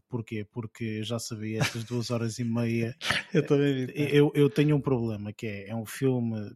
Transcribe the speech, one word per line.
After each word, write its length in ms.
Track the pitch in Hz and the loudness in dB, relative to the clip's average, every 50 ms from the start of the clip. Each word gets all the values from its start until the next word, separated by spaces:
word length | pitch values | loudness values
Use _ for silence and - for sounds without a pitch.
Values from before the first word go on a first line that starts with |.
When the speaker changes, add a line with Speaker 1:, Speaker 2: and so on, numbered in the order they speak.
| - _ | -12 _
Speaker 1:
porquê? 360 | 131 117 110 - 117 107 104 - | -8 -8 -6 -6 -6 -8 -8 -8
Porque 480 | - 123 - 107 - - 113 110 107 110 | -8 -10 -10 -8 -8 -8 -6 -6 -4 -4
eu 40 | 107 | -4
já 160 | 104 120 113 | -4 -6 -6
sabia 400 | - - 117 104 107 110 113 110 | -6 -8 -8 -8 -6 -4 -2 0
estas 240 | - - - 117 113 | 0 0 -2 -4 -6
duas 280 | 107 120 123 110 - | -4 -4 -4 -2 -2
horas 280 | 123 113 117 113 107 - | -2 -2 -2 -2 -4 -4
e 40 | 120 | -2
meia. 520 | 117 113 120 117 113 117 117 117 113 - - | -2 0 0 0 0 0 0 -2 -2 -4 -4
Speaker 2:
<laughs> 340 | - - - - - - - | -2 -2 -2 -2 -2 0 0
Eu 120 | 156 143 | 2 2
também 280 | - 147 139 143 143 135 | 4 4 4 4 4 2
vi, 140 | 131 127 | 0 -2
pá. 60 | 123 - | -4 -2
Speaker 1:
Eu, 380 | 147 143 143 - 147 147 147 - | -2 0 4 6 6 6 6 6
eu 140 | 147 143 139 | 4 4 4
tenho 260 | - 156 147 151 151 | 4 4 4 4 4
um 60 | 139 | 2
problema, 520 | - 139 135 117 117 113 107 101 104 104 - | 2 2 0 0 0 -2 -4 -4 -6 -10 -10
que 120 | - 120 | -8 -8
é, 240 | 110 101 101 98 101 | -8 -8 -8 -8 -6
é 60 | 113 | -6
um 100 | 117 110 | -6 -6
filme 680 | - - - 135 131 127 123 117 117 113 107 104 98 - | -6 -4 0 0 2 2 2 0 -2 -2 -4 -6 -8 -12